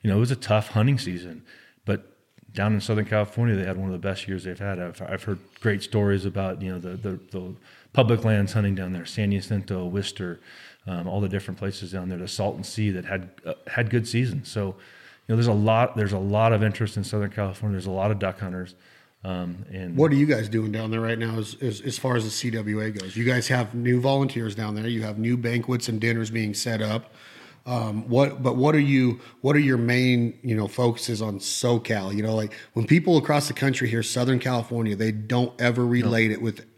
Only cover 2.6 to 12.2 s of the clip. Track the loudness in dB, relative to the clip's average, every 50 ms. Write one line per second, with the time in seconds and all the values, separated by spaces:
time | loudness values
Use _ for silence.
2.6 | 0 2 2 0 0 0 0 0 0 2 2 0 0 0 0 2 2 2 2 2
3.6 | 0 -2 -4 -4 -4 -4 -4 -4 -4 -4 -4 -4 -6 -6 -6 -6 -6 -8 -10 -6
4.6 | -6 -6 -4 -6 -6 -8 -10 -12 -8 -8 -8 -6 -4 -4 -6 -6 -6 _ _ -2
5.6 | 0 0 0 0 -2 -2 0 2 4 4 4 2 0 -2 -2 -2 -4 -4 -4 -6
6.6 | -6 -6 -6 -6 -8 -8 -10 -6 -6 -6 -6 -8 -10 -12 -12 -10 -10 -10 -12 -16
7.6 | _ -20 -20 -20 _ _ 4 4 6 6 4 4 4 4 4 4 2 2 2 0
8.6 | 2 2 0 -2 -4 -6 -6 -8 -8 -8 -4 -2 0 2 2 0 0 -2 -4 -4
9.6 | -2 -4 -6 -4 -4 -2 -2 -2 -4 -4 -6 -8 -8 -8 -8 -10 _ -20 -20 -20
10.6 | -20 -20 -20 _ _ -6 -6 -4 -4 -2 -2 -2 -2 0 -2 -4 -4 -6 -8 -6
11.6 | -6 -6 -6 -6 -10 -8 -8 -6 -6 -6 -6 -6